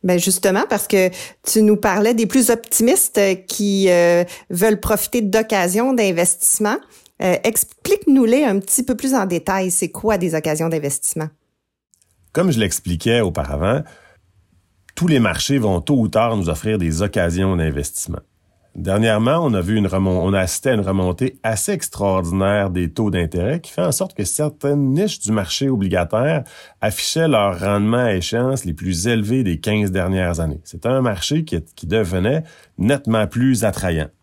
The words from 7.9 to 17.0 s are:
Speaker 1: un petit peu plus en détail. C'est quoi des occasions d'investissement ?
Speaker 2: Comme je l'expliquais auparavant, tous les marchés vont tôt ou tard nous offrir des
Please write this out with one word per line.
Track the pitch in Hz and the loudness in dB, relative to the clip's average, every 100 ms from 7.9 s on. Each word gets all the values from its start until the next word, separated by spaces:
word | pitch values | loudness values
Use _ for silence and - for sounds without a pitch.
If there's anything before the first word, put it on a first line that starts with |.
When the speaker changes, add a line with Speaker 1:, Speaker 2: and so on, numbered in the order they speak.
| 403 - 269 226 247 | 0 4 4 6 4
Speaker 1:
un | 294 196 | 4 0
petit | 190 - | 0 -4
peu | 254 240 | -2 -4
plus | 269 | 0
en | 262 190 | 0 0
détail. | 175 165 190 185 | -2 -2 -2 -2
C'est | 175 170 | -2 -4
quoi | - 214 208 | -4 -2 0
des | 175 156 | 0 -2
occasions | 156 156 165 | -2 -2 -2
d'investissement ? | 165 147 139 - - 156 _ _ _ _ _ _ _ _ _ _ | -2 -4 -4 -6 -6 -8 _ _ _ _ _ _ _ _ _ _
Speaker 2:
Comme | 147 185 | 0 2
je | 123 | 2
l'expliquais | 101 - - 85 - 120 | 0 -2 -4 -2 2 2
auparavant, | 101 80 69 71 90 131 165 - - _ _ _ _ _ _ _ _ - | 2 -2 -4 -2 0 0 -4 -16 -20 _ _ _ _ _ _ _ _ -2
tous | 175 | 2
les | 143 | 4
marchés | 107 80 - 139 | 4 0 0 0
vont | 107 90 | 2 0
tôt | 78 139 | 0 0
ou | 110 | 2
tard | 107 117 110 | 2 2 0
nous | 87 | -2
offrir | 87 110 107 | -2 -2 -2
des | 85 80 | 0 -2